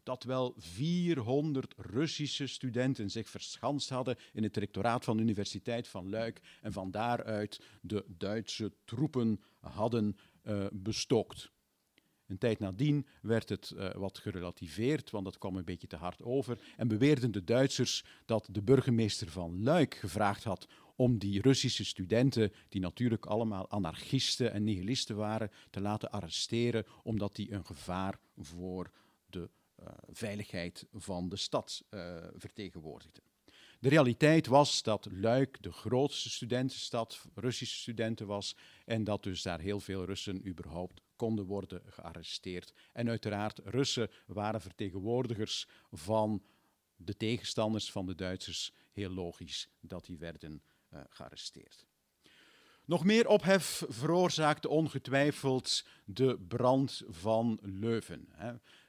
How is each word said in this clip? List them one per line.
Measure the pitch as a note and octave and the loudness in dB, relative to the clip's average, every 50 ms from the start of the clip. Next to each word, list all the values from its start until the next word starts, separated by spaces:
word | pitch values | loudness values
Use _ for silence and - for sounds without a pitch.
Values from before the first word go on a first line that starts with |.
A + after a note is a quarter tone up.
| - | -8
dat | - B2+ B2 - | -8 -8 -6 -4
wel | A#2 C3 C3 B2+ B2 - | -2 0 0 0 0 -2
vierhonderd | - G#2 E2 F2 F#2+ C#3 E3 F3 F3+ F3 F3 E3+ C#3 A2+ G#2+ B2+ C#3+ D3 D#3+ C#3+ C3 B2+ - - | -6 -14 -10 -6 -2 0 2 2 2 2 2 2 2 2 2 2 4 4 2 0 0 -2 -4 -8
Russische | - - - F#2 A#2+ D#3+ D#3+ - - D3 C3 - - C#3+ | -14 -10 -4 0 0 0 0 0 -2 -4 -4 -4 -4 -4
studenten | B2+ - - - B2+ A2+ A#2+ B2 C3 C3+ - A2 G2 | -6 -6 -6 -4 -2 0 2 2 2 2 0 -2 -4
zich | - A2+ A2 - | -4 -6 -8 -8
verschanst | - G2+ - - - - - B2 D3 C#3 - - | -10 -12 -12 -12 -8 -4 -2 -2 0 -2 -2 -2
hadden | C3+ B2+ B2+ B2+ B2 - - - - | -2 -2 -2 -2 -4 -4 -6 -10 -4
in | - A2 | -2 -2
het | G#2 - | 0 0
rectoraat | A2 G2+ G2+ - F#2+ G2+ A#2 A#2 B2 - | -2 -4 -2 -2 0 2 2 2 2 2
van | - A2+ | 2 2
de | A2 A2 | 2 4
Universiteit | A2+ G#2 F#2+ G2+ - - G2+ - - A#2+ A#2 A#2 - | 2 2 0 -2 -4 -6 -6 -4 -4 -4 -4 -4 -6
van | - G2 F2 F#2+ | -8 -10 -8 -6
Luik | G2+ A2 A2+ A2+ A2+ - - - - - | -4 -4 -4 -4 -6 -10 -16 -20 -18 -12
en | - G#2+ G2+ | -8 -6 -6
van | G2+ F#2+ F#2+ | -4 -4 -4
daaruit | F#2 G#2 A2+ A#2+ A#2+ A#2 - A2 A2 G#2 G#2 G#2 - - - - - - | -2 0 0 2 0 0 -2 -2 -2 -2 -2 -4 -6 -10 -18 -18 -20 -14
de | - - G#2+ G#2 - - | -8 -4 -4 -4 -4 -6
Duitse | G2 E2+ - G2 G#2 A2+ A2 - - - A2+ G2+ - _ _ | -8 -6 -4 -4 -2 -4 -4 -6 -6 -4 -4 -6 -6 _ _
troepen | - - A2 D#3 D3 - B2+ A#2+ A2+ G#2+ G2 - _ _ _ | -8 -2 0 0 0 2 2 4 4 2 0 -2 _ _ _
hadden, | - - - - G#2+ A#2+ A2+ A#2+ G#2+ G#2 G2 - - - _ _ - | -16 -12 -4 -2 0 2 2 2 2 2 0 -4 -8 -20 _ _ -6
eh, | - G#2+ G2+ G2 G2+ - | -4 -4 -2 -2 -4 -6
bestookt. | G2+ F#2+ G#2 G#2+ - - - C3+ A2+ G2 - - - - - _ _ _ _ _ _ _ _ _ _ _ _ _ _ _ | -6 -4 -4 -4 -2 0 2 4 4 2 2 -6 -16 -16 -18 _ _ _ _ _ _ _ _ _ _ _ _ _ _ _
Een | - G2+ F#2+ | -12 -6 -2
tijd | - A#2+ A2 - | 0 0 0 0
nadien | G#2+ F#2+ F#2 F#2+ C3+ D3+ D3 D3 C3 - _ _ - | -2 -4 -2 0 2 2 2 2 0 -4 _ _ -2
werd | G#2+ A2+ A2+ - - | 0 2 2 0 0
het, | G#2 F#2 - - | -4 -6 -6 -10
eh, | - - G2 F#2 - | -10 -8 -6 -6 -6
wat | - F#2+ G2 - - | -4 -6 -6 -6 -8
gerelativeerd, | - G#2+ F#2+ F#2 F2 F2+ F2 - F#2+ E2 D2+ F2 A2+ B2+ D#3 D3 - - | -8 -8 -6 -6 -6 -8 -8 -10 -12 -10 -4 -2 0 0 0 0 -2 -6
want | - G#2+ F#2+ | -6 -6 -6
dat | F#2 F2+ - | -6 -8 -8
kwam | - G2+ F#2 | -6 -6 -4
een | F#2 F2 | -4 -4
beetje | E2+ F2+ E2+ - | -6 -8 -8 -10
te | F2+ - | -12 -10
hard | E2 E2 F2+ F2+ - - | -8 -6 -6 -8 -6 -4
over, | A#2 B2 C#3+ A#2+ A#2 A#2+ A2 - - - | -2 0 0 0 -2 -4 -8 -8 -12 -6
en | - A2+ A#2+ | -2 0 2
beweerden | A2 G#2 B2+ C#3+ D3+ B2+ A#2 B2 | 4 6 6 6 6 6 2 0
de | - G#2 F2+ | 0 0 0
Duitsers | - A#2 B2 C3+ C#3 - - B2 - - - - - - - _ | 2 4 6 6 4 4 2 0 0 0 -4 -6 -8 -16 -12 _
dat | - A2+ G#2+ - - | -2 0 0 0 -2
de | G2 A2 G#2 | -4 0 4
burgemeester | F#2+ C3+ C3 B2+ - A#2+ A2+ A2+ G#2 - - - E2 | 6 8 8 8 6 4 4 4 2 2 -2 -6 -6
van | D#2+ F2+ F2 E2+ F2 F#2 G#2 | -6 -6 -6 -4 -4 0 2
Luik | B2 D#3+ F3 D3 - - | 4 6 6 4 4 2
gevraagd | - - G2 D#2 G2+ G#2+ G2+ G2+ - - | -4 -8 -4 0 2 2 2 2 0 -2
had | A2 F#2 - - - - - - - _ | -4 -4 -4 -6 -12 -20 -20 -20 -8 _
om | - B2+ B2 B2 G#2+ | 2 4 4 4 4
die | G#2 G2 G2 G2 | 2 0 2 4
Russische | G2 C3+ C3+ B2+ - B2+ - - G#2+ | 6 6 6 6 4 0 0 -2 -4
studenten, | - - - F#2 F2+ G#2+ A2+ B2+ C#3 - A2+ A2 G2 - - - _ | -4 -6 -6 -2 2 4 4 6 4 4 4 2 2 0 -4 -12 _
die | - G2 | -4 -2
natuurlijk | F2+ F2 - - B2 B2 A2 G2+ - | -2 -2 -2 0 0 2 2 0 0
allemaal | - G2+ A2 A#2 A2 G#2 F#2+ F#2+ - | 0 0 0 0 0 -2 -4 -6 -4
anarchisten | - G#2 F#2+ D#2+ D#2+ - - - - C3+ - - - - B2+ A2+ G#2+ | -2 -2 -2 -2 -4 -6 -6 -2 0 0 2 2 0 2 0 0 2
en | G#2 G#2+ | 2 0
nihilisten | G#2+ G#2+ F2+ F2+ G2+ C3 B2+ - - A2+ | 0 0 0 0 -2 -2 -2 -2 -4 -4
waren, | G2+ G#2+ G#2 A2 A2 A2 G2+ - - - - | -4 -2 -2 -2 -2 -4 -6 -8 -12 -20 -12
te | - G2 | -6 -4
laten | G2 G2+ G#2+ G#2+ - - | -2 -2 -2 -2 -4 -6
arresteren, | - G2+ F2 E2 - - - - A#2 A#2 A#2+ A#2+ A#2 A2+ G#2+ - - - - | -6 -6 -6 -6 -4 -4 -4 -2 0 0 2 2 2 0 -2 -6 -10 -12 -6
omdat | - A2+ G#2 G2 G2+ - | -4 -2 0 -2 -2 -4
die | - G2+ - G#2 | -6 -8 -6 -6
een | G2+ E2+ | -8 -8
gevaar | - - - - - F2+ F#2 F#2+ G2 F#2+ - _ _ _ | -8 -12 -12 -8 -6 -4 -2 -2 -4 -6 -8 _ _ _
voor | - G#2+ - F2 F2 F2+ F#2 F2+ F#2 F2+ F2 _ _ _ _ _ _ _ | -16 -16 -14 -12 -10 -8 -6 -6 -6 -8 -10 _ _ _ _ _ _ _
de, | _ - F#2 E2 - _ _ _ _ _ | _ -10 -10 -10 -10 _ _ _ _ _
eh, | - F2+ - - - - - - | -10 -10 -8 -8 -10 -18 -18 -12
veiligheid | - A#2 A2 G2+ G#2 G2+ - - F#2 E2+ F2+ - - - - - | -8 -6 -6 -6 -6 -8 -6 -6 -4 -4 -4 -6 -10 -16 -16 -14
van | G#2+ F2+ - G2 F2 F2+ F2+ | -12 -8 -6 -4 -2 -2 -4
de | F2+ | -4
stad, | G2 - - - C3+ G#2 - - - - _ | -4 -4 -2 -2 -2 -2 -4 -8 -12 -12 _
eh, | - G2+ F2 F2 F2 E2 E2+ F2 - | -12 -12 -10 -10 -10 -12 -12 -14 -16
vertegenwoordigden. | - - G#2 - - G#2 F#2 - F2 D2+ D#2 D2 - - - - - - _ _ _ _ _ - - - - - _ | -16 -16 -14 -12 -10 -10 -10 -10 -12 -12 -12 -14 -14 -16 -20 -20 -20 -20 _ _ _ _ _ -20 -20 -20 -20 -8 _
De | - C3 | 4 6
realiteit | C#3 D#3+ C#3+ B2 A#2 - D#3 D3 D#3+ E3 - | 8 8 8 8 6 6 8 8 8 8 8
was | - A#2+ C#3 D3 - - - - | 8 8 8 8 8 4 0 0
dat | - G#2+ G2+ - G#2 | 0 0 0 -2 -6
Luik | F#2+ F#2 F#2+ A2+ A#2+ C3 C#3 C3 - - - | -6 0 2 4 4 4 4 2 0 -6 -12
de | F#2+ E2+ | -12 -12
grootste | - - G#2+ A#2+ B2 C#3+ C#3 - - - - | -8 -4 0 2 2 2 2 0 -4 -6 -6
studentenstad, | - - - A2+ A#2+ B2 C3+ C3+ - - - - - A#2 A2+ - - - - - - | -6 -6 -4 -2 0 0 0 0 -2 -4 -8 -4 -4 -4 -4 -4 -6 -14 -18 -16 -10
Russische | - G2 B2+ A#2 - - - - | -4 -2 -2 -2 -2 -4 -6 -8
studenten | - - - A#2 G#2+ A#2 A2 A2+ - A2 | -8 -8 -6 -4 -2 -2 -2 -2 -4 -4
was, | G2 G2+ G2+ G2 - - - - - - - _ | -4 -4 -4 -4 -6 -8 -10 -14 -20 -20 -14 _
en | - A#2 A2+ G#2+ | -4 -2 0 0
dat | G2 G#2 G2 - | 0 0 -2 -2
dus | G2+ F#2 F2 - | -4 -6 -4 -4
daar | F#2+ F2 D#2+ | -4 -4 -4
heel | D#2+ G2 G2+ G2+ | -2 -4 -4 -4
veel | - - F#2+ F#2+ F2+ | -4 -6 -6 -6 -4
Russen | E2+ G2 - - - G2 F#2 - | -6 -6 -6 -6 -6 -6 -6 -6
überhaupt | F#2+ F2+ D#2+ E2 - D#2+ E2+ F2+ F#2 - - - _ _ | -8 -10 -10 -10 -10 -8 -8 -8 -8 -10 -16 -20 _ _
konden | - B2 A2+ A2 G#2+ G2+ | -4 -2 0 0 0 -2
worden | F2+ G2+ G2+ F#2+ - F#2+ F2 - | -2 -4 -6 -6 -6 -10 -12 -14
gearresteerd. | - - - - E2+ E2 E2+ E2 - - - - F#2+ F2+ F2+ - - - _ - _ - | -16 -18 -16 -14 -14 -12 -12 -12 -10 -10 -10 -8 -8 -10 -10 -10 -12 -18 _ -20 _ -6
En | - A#2+ A#2+ | -4 -2 -2
uiteraard, | A#2 G#2+ - A2 G#2 G2+ G#2 A2 - - - | -2 -2 -2 -2 -2 -2 -2 -4 -6 -8 -8
Russen | G2+ G2+ B2+ C#3 C3 - B2+ A2+ G2+ - - _ | -4 0 0 2 2 0 0 -2 -4 -6 -10 _
waren | - F#2+ G2+ G#2 G#2+ A2 A2 | -10 -6 -4 -2 -2 -2 -4
vertegenwoordigers | - F#2 F2 - A2 G2 F2 G2 F#2 G#2+ A#2+ B2 B2+ A2+ A#2 G2+ G#2+ - - - - - - - _ _ - | -6 -8 -8 -6 -6 -6 -6 -4 -2 0 0 0 0 0 -2 -4 -4 -4 -4 -6 -8 -8 -14 -20 _ _ -16
van | D#2 D2+ F#2 G#2+ A2 G#2+ G#2+ G#2+ G2 - _ _ _ _ _ _ _ _ _ _ | -8 -2 2 2 4 4 2 0 -2 -4 _ _ _ _ _ _ _ _ _ _
de | - F2 E2+ G2+ | -14 -10 -8 -6
tegenstanders | - A2+ A2 A#2+ A2 - - - - A2 G#2+ A2 G#2+ - - | -2 -2 0 0 -2 -2 -4 -2 0 0 2 0 0 -2 -4
van | - - F#2+ | -6 -6 -4
de | F#2 F#2 | -4 -4
Duitsers. | E2 F#2+ F#2 F#2 F#2 - - F2+ - - - - _ _ _ - | -4 -4 -4 -4 -6 -6 -8 -8 -6 -8 -8 -10 _ _ _ -10
Heel | - G2+ F#2 | -8 -6 -6
logisch | F#2 F#2 F2+ E2+ E2+ - F2+ D#2+ - - - - _ _ | -6 -6 -6 -8 -8 -12 -12 -10 -10 -10 -10 -12 _ _
dat | - E2 F#2+ F2 - | -16 -12 -12 -12 -12
die | - F#2 D2+ | -12 -12 -10
werden, | D#2+ E2 D#2+ D#2 - D#2 D2+ D2 - _ _ _ _ _ | -10 -10 -10 -12 -12 -14 -14 -14 -16 _ _ _ _ _
eh, | - D#2 C2+ C2 | -18 -18 -18 -18
gearresteerd. | - - - B1 - - - - - - - - - - - _ _ _ _ _ _ _ _ _ _ - - _ _ _ _ _ _ _ _ | -18 -18 -18 -16 -14 -14 -14 -14 -16 -18 -20 -20 -20 -20 -20 _ _ _ _ _ _ _ _ _ _ -20 -20 _ _ _ _ _ _ _ _
Nog | - D#3+ F3 D#3 | 0 2 4 6
meer | G3 G#3+ A3+ A#3 - | 6 8 8 8 8
ophef | G#3+ G#3 - F3 G3 F#3+ D3 - - - F3 C#3 | 6 6 8 6 6 6 4 2 -4 -4 -6 -6
veroorzaakte | A2+ G#2+ B2+ D#3 E3 F3+ F#3 F3 - - D#3+ D3 D3+ - - D3+ | -6 -2 0 2 4 4 4 4 2 2 2 2 2 2 0 2
ongetwijfeld | D3 D#3 E3 D3 - C3+ - - B2+ C#3 C#3+ D3 C#3 - - C3+ C3 C3 B2 - - - - - - - _ | 2 2 2 2 0 -4 -2 2 4 4 4 4 2 2 0 0 2 2 0 0 -2 -2 -2 -6 -12 -20 _
de | - G2 G#2 B2+ C3 A#2+ - F#2+ F2 | -8 0 2 4 4 4 2 -2 -4
brand | A#2+ A#2+ A#2+ B2+ C3 C3+ C#3 C3 - - - - | -2 2 4 6 6 6 4 2 -2 -6 -12 -12
van | G#2 E2 F2 G#2+ A2 A2+ A#2 A#2 A2 - - | -12 -4 0 2 4 4 4 2 0 -2 -4
Leuven, | G2 F#2+ F#2+ G#2 A2+ A#2 A2+ - - F2 D#2 - - | -8 -6 -4 -2 0 0 0 -2 -6 -10 -14 -14 -16
hè. | - - F2 A#2 A#2+ A#2 - _ - - - | -16 -12 -12 -10 -12 -12 -16 _ -20 -20 -20